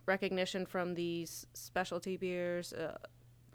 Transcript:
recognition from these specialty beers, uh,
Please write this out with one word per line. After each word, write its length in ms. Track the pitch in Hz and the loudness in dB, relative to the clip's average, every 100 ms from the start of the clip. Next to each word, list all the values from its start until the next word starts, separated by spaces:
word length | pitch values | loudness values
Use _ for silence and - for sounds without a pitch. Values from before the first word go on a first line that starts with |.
| - | 2
recognition 580 | 190 190 185 185 196 | 2 4 2 2 0
from 300 | 185 185 180 | 0 0 0
these 520 | 170 170 170 165 - - | 0 0 0 -4 -8 -10
specialty 640 | - - 180 185 175 190 180 | -12 -2 0 2 0 -2 -2
beers, 560 | 185 180 175 175 175 | 0 0 0 0 -2
uh, 240 | - 160 - - - - - - | -4 -4 -6 -12 -18 -20 -20 -18